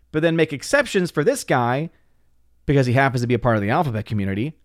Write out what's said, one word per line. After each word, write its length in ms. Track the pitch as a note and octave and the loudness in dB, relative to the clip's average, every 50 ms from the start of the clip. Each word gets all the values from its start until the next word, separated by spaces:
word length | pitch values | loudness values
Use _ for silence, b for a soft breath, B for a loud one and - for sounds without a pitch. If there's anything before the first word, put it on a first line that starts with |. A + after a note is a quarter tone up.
| _ _ | _ _
but 100 | - D#3 | -4 0
then 140 | D#3+ E3+ E3 | 0 2 2
make 160 | E3 D#3+ - | 2 0 0
exceptions 580 | D3 B2+ - - C#4 C4+ - - - G3 F3+ E3 | -2 -8 -4 0 0 0 0 0 0 -2 -2 0
for 140 | - D3+ D3 | -2 0 0
this 180 | A3+ C#4+ - | 0 0 0
guy 480 | - - D#3 B2+ A#2+ A#2+ B2+ C#3+ D#3+ F3 - _ _ _ _ _ _ _ _ _ _ _ _ _ _ | -2 -2 0 0 2 0 0 -2 -4 -6 -10 _ _ _ _ _ _ _ _ _ _ _ _ _ _
because 200 | - C#3+ C#3 B2+ | 0 2 2 2
he 60 | B2 | 4
happens 280 | A#2 C3+ C#3 C3+ A#2+ B2 | 2 2 2 2 0 -2
to 60 | A#2+ | 0
be 80 | A#2 B2 | 0 0
a 40 | A2+ | 0
part 180 | - B2 A2+ | 2 0 0
of 60 | G#2+ | 2
the 80 | G2+ G#2 | 0 0
alphabet 360 | B2+ E3+ E3+ C3+ A2 A2 - | 0 0 0 -2 -4 -6 -6
community 480 | - A2+ G#2 G2 G2 G2 G2+ B2 D#3 - _ | -4 -4 -4 -2 -2 -2 -4 -4 -6 -8 _